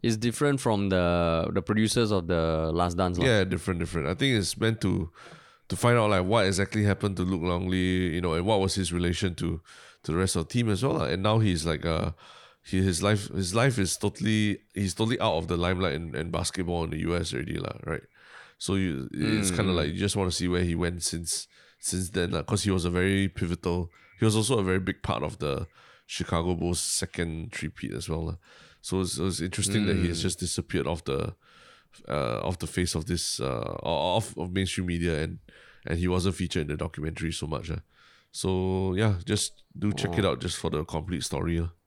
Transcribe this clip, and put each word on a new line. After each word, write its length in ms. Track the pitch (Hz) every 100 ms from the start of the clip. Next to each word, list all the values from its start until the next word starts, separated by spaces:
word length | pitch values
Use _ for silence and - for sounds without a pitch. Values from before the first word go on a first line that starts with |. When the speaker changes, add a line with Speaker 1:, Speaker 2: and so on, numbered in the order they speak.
Speaker 1:
It's 140 | 117 110
different 440 | 117 113 147 139
from 280 | 123 104 101
the, 600 | 92 87 87 85 82 82
the 80 | 98
producers 500 | 87 107 110 123 110
of 160 | 101 85
The 440 | 87 80 80 80
Last 240 | 82 87 87
Dance 220 | 92 87
lah. 80 | 131
Speaker 2:
Yeah, 180 | 110
different, 360 | 92 92 - 87
different. 280 | 82 82 71
I 60 |
think 240 | 92 139 117
it's 180 | 92 -
meant 220 | 110 110
to, 300 | 98 92 85 - - - - - _
to 80 | 92
find 220 | 120 120
out, 120 | 107
like, 140 | 98
what 220 | 92 113 95
exactly 380 | 92 98 107
happened 320 | 104 95 104 92
to 40 |
Luke 200 | 90 95
Longley, 720 | 87 87 92 92 92 92 90
you 60 | 82
know, 120 | 87
and 140 | 80 92
what 140 | 107
was 140 | 95 98
his 160 | 87
relation 420 | 87 87 87 95 85
to, 240 | 85 82 - - - -
to 80 | -
the 40 | 80
rest 180 | 92 87
of 120 | 82
the 40 |
team 180 | 123 117
as 120 | 95
well 120 | 131
lah. 100 | -
And 180 | 65 87
now 160 | 101 110
he's 260 | 110 87 80
like, 180 | 76
uh, 280 | 85 80 85 82 - - - _
he, 180 | - 95
his 200 | 95 85
life, 260 | 98 104 98
his 260 | - 90
life 240 | 101 131 120
is 180 | 92 -
totally, 640 | 104 - - 110 107 98 _
he's 200 | - 98
totally 260 | - 110 -
out 140 | 110
of 140 | 80 82
the 80 | 85
limelight 380 | 87 92 92
in, 200 | 73 82
in 160 | 65 85
basketball 540 | 85 85 - 87 85
in 60 | 82
the 80 | 80
U 140 | 80 87
S 160 | 82
already 240 | 62 - 80
lah, 140 | - -
right? 180 | - 80 - _ - - - _
So 160 | -
you, 340 | 98 95 69 65
it's 380 | - 82 107 98
kinda 220 | 90 95
Speaker 1:
Mm. 40 | 87
Speaker 2:
like 120 | 76
you 60 | 90
just 160 | 101 104
wanna 140 | 92
see 160 | 85 90
where 160 | 87
he 120 | 90
went 280 | 85 87 87
since, 460 | - 85 82 - - - - _
since 320 | - 92 90
then 220 | 95 85
lah, 100 | 82
'cause 200 | - 104
he 60 | 104
was 140 | 92
a 60 | 87
very 380 | 87 92 98 98
pivotal, 640 | - 87 85 90 87 85 _ - -
he 80 | 110
was 100 | 107
also 220 | 107 123
a 40 |
very 160 | 95 92
big 240 | 92 -
part 200 | - 58
of 160 | 71 -
the 280 | 73 67 - - - - _
Chicago 480 | - 87 82 85
Bulls' 260 | 87 87 87
second 720 | - - 82 - 85 80 80
three-peat 400 | - 76 - -
as 160 | 50 -
well 140 | 80 82
lah. 100 | - _ - - -
So 180 | - 95
it's, 160 | 92 -
it's 220 | 92 85
interesting 460 | 90 92 98 104 101
that 100 | 95
he 120 | 85
has 100 | 82
Speaker 1:
Mm. 40 |
Speaker 2:
just 160 | 90 -
disappeared 460 | 90 - - 92 67
off 160 | 82
the, 300 | - 69 - - _ - - - _ - -
uh, 320 | 73 64 57
off 140 | 50 90
the 80 | 78
face 280 | - 90
of 120 | 82 76
this, 340 | 85 - -
uh, 360 | 67 60 50 50
o-, 340 | - 80 82 -
off 200 | - -
of 160 | 90
mainstream 340 | 92 92 - 90
media, 360 | 85 85 80
and, 160 | 80 87 - - - - -
and 120 | 85
he 100 | 90
wasn't 260 | 90 90
featured 280 | 85 87 90
in 60 | 73
the 80 | 73
documentary 560 | 78 - 80 78 82
so 140 | 80 76
much, 240 | 73 -
uh. 100 | 82 - _ - - _
So 600 | - 95 95 92 92 95
yeah, 200 | 92 110 95
just 380 | 90 104 - - _ -
do 140 | 104
check 240 | - 98 87
it 60 | 98
Speaker 1:
Oh. 60 |
Speaker 2:
out 80 | 64
just 180 | 82 -
for 100 | -
the 160 | 73
complete 400 | 76 82 82 87
story, 340 | - 71 85 82
uh. 100 | 85 -